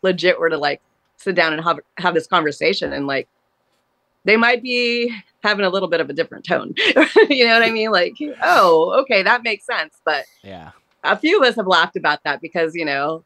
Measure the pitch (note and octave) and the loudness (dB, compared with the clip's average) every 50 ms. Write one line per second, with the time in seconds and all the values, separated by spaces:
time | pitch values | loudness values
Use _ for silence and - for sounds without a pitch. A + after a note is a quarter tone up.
0 | - F#3+ F3+ E3+ D3+ F3+ E3+ - E3 E3 D#3+ D3+ C#3+ C#3+ C#3+ - _ _ _ _ | 0 -2 -2 0 0 0 0 2 0 -2 -2 -2 -2 -4 -4 -6 _ _ _ _
1 | _ _ _ _ - G3+ F#3 F3+ E3+ D#3+ D#3 D#3 E3 E3+ E3 D3 - _ _ - | _ _ _ _ -8 -4 0 0 0 0 0 -2 -2 -2 -4 -4 -6 _ _ -4
2 | F3 F3+ E3+ E3 D#3+ - - F3 D#3+ D3+ C#3+ - D#3 D#3+ G3 - - D3 C#3 C#3 | -4 -2 -2 -2 -4 0 -2 -2 0 -2 -4 -2 -2 -2 -2 -2 -6 -8 -6 -6
3 | C#3+ C#3 C#3 C3+ B2+ _ _ _ _ _ _ _ _ _ _ _ _ _ _ _ | -6 -4 -4 -6 -6 _ _ _ _ _ _ _ _ _ _ _ _ _ _ _
4 | _ _ _ _ _ F#3+ G#3 A3+ A#3 A#3 B3 A#3+ A#3+ B3+ B3 A#3+ A#3+ A#3+ A#3 A#3+ | _ _ _ _ _ 0 2 2 4 2 0 0 -2 -4 -2 -2 -2 0 -2 -2
5 | A#3+ A#3+ A#3 G#3 - _ _ _ - G#3+ G#3 G3+ G3+ F#3 F3+ G3 F#3+ F3+ E3 E3 | -4 -4 -6 -10 -18 _ _ _ -4 -2 -2 0 0 -2 0 -2 -2 -2 -2 -2
6 | D#3+ C3+ D3 D3 E3 - - - - - F3 - - - - - A4 G#4 - - | -2 -4 -4 -6 -6 -6 -6 -16 -4 -4 -2 -2 -2 -6 -6 -2 0 2 4 2
7 | D#4 - - - A4 - D4 C4 A#3+ A#3 A3+ A#3 A#3 A3+ A3+ A3 G#3+ A3 G#3+ F#3 | 2 4 6 4 4 6 4 2 4 4 4 4 4 2 0 0 -2 0 2 2
8 | F3 F3 A3+ - D4 D4+ C#4 - - D#4+ F4+ D4+ G3+ F3+ E3 D#3+ D#3+ F3+ F#3 B3 | 2 0 -2 -8 -10 -12 -8 -4 0 2 4 6 6 6 6 4 4 2 2 0
9 | C#4+ C4+ A#3+ G3 F#3 G3 A#3 A#3+ A3+ A#3 G#3+ G3+ _ - A#3+ G3 D#3+ - _ _ | 0 2 0 0 2 2 0 0 0 -4 -6 -6 _ -6 -6 -6 -6 -8 _ _
10 | _ - D#3 C#3 - _ _ _ _ G2 F#2+ F2+ D#2+ D2+ - _ _ _ _ _ | _ -4 -4 -4 -6 _ _ _ _ -20 -18 -18 -18 -20 -20 _ _ _ _ _
11 | - C#3 G3 G3 - D#4 F4 G#4 C#4+ B3 A#3+ A#3 G#3 F#3 F#3 E3+ E3 F3 _ F#3 | -2 -2 -2 0 0 0 2 4 2 2 2 0 -2 0 2 2 2 0 _ -4
12 | E3 D#3+ D3 - _ D3+ C#3+ C3+ - D#3 _ F3+ E3 D#3+ D#3+ E3+ E3 D3+ C#3 C#3 | -2 -2 -2 -2 _ -6 -6 -6 -8 -8 _ -4 -4 -2 -4 -6 -6 -4 -4 -4
13 | C#3 D3 D#3+ D#3+ E3+ | -4 -4 -6 -8 _